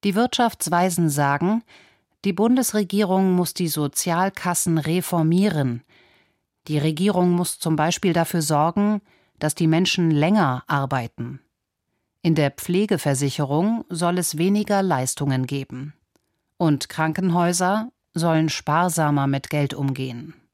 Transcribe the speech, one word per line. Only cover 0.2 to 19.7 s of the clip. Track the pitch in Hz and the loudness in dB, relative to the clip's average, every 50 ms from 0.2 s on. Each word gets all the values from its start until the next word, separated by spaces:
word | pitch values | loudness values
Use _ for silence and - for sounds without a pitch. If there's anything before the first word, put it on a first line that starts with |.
| 240 254 - - 240 226 - - - - 170 175 175 190 175 170 170 156 | 0 0 2 0 0 0 0 -4 -4 0 2 2 2 2 2 2 0 0
sagen, | 143 147 143 139 143 143 170 180 214 233 - _ - - - _ _ _ _ _ _ _ - | 2 2 2 2 2 0 0 0 0 0 -4 _ -20 -20 -20 _ _ _ _ _ _ _ -4
die | 202 185 | -4 0
Bundesregierung | 175 214 233 254 254 247 - - 214 208 175 - 202 214 180 190 190 196 185 | 2 2 2 4 2 2 0 0 -2 -2 0 0 0 2 2 2 2 4 4
muss | 180 180 180 - - | 4 2 0 -2 -2
die | - 180 | -4 -4
Sozialkassen | 160 147 151 147 143 - - - 180 165 170 185 196 190 - - 185 175 - - 175 165 160 | -2 0 -2 -2 -2 -2 -4 -2 -2 0 0 0 0 -2 -4 -4 -4 -2 -2 0 0 0 0
reformieren. | 143 156 165 180 175 - 180 170 160 160 165 180 196 208 175 151 139 127 120 120 - _ _ _ _ _ _ _ _ _ _ _ _ _ _ _ _ - | 0 0 -2 -2 -2 0 0 2 2 4 4 4 2 2 0 0 -2 -2 -2 -6 -10 _ _ _ _ _ _ _ _ _ _ _ _ _ _ _ _ -4
Die | 151 147 | -2 0
Regierung | 143 156 156 151 185 208 196 180 180 180 | 0 0 0 0 0 0 2 2 2 2
muss | 175 175 180 - - - | 2 2 0 -2 -6 -6
zum | - 170 160 | -2 -2 0
Beispiel | 156 156 165 175 - - 190 | 2 2 0 0 0 0 0
dafür | 165 170 165 - - 170 | 2 2 0 0 -2 -4
sorgen, | 156 143 156 147 151 165 170 202 202 208 214 202 _ _ _ _ _ _ _ _ | -2 0 2 2 2 2 2 0 0 0 0 -2 _ _ _ _ _ _ _ _
dass | - 151 - | -4 -4 -2
die | - 170 | 0 2
Menschen | 160 160 165 185 180 - - 175 165 | 2 4 2 2 0 0 2 2 2
länger | 156 147 151 170 208 220 180 139 127 131 - - | 4 4 2 2 2 2 2 2 0 -4 -6 -4
arbeiten. | - 143 139 135 139 131 117 113 _ - 117 120 135 131 _ _ _ _ _ _ _ _ _ _ _ _ _ _ _ _ | -2 -2 -2 -2 -2 -4 -4 -6 _ -10 -12 -10 -10 -16 _ _ _ _ _ _ _ _ _ _ _ _ _ _ _ _
In | _ 170 160 | _ 2 2
der | 151 151 139 | 4 2 0
Pflegeversicherung | - - - - 175 185 214 208 202 156 - 147 139 127 143 139 - - 147 131 143 151 180 214 226 226 - _ | -2 -6 -6 -2 0 0 2 2 0 0 0 0 0 0 0 -2 -2 -2 -2 -2 0 0 0 0 -2 -2 -6 _
soll | 175 160 175 175 175 180 | -6 -2 -2 0 0 0
es | 175 - - 147 | -2 -4 -2 0
weniger | 170 190 202 208 208 - 208 196 | 0 2 2 0 0 0 0 0
Leistungen | 196 185 165 131 131 127 - - 143 143 135 131 127 | 2 0 0 0 -2 -4 -4 -4 -2 -2 0 -2 -2
geben. | 123 139 139 135 _ - 127 139 151 - _ _ _ _ _ _ _ _ _ _ _ _ | -4 -6 -8 -8 _ -12 -12 -12 -12 -14 _ _ _ _ _ _ _ _ _ _ _ _
Und | _ 180 160 147 135 - - | _ 2 2 2 2 -2 -8
Krankenhäuser | - - 156 160 156 - 185 190 170 175 175 175 180 175 185 180 196 214 220 247 _ _ _ _ | -4 -2 -2 -2 -2 -2 -2 0 2 2 2 2 0 0 0 0 0 -2 -4 -6 _ _ _ _
sollen | _ 165 165 170 160 160 160 156 | _ -2 0 2 2 2 2 0
sparsamer | - - - - 147 160 175 180 165 165 156 147 147 143 139 | -2 -4 -4 -2 0 2 2 0 0 0 0 2 2 2 0
mit | 139 139 139 - - | 0 -2 -4 -4 -4
Geld | - 151 143 135 | -2 -2 -2 -2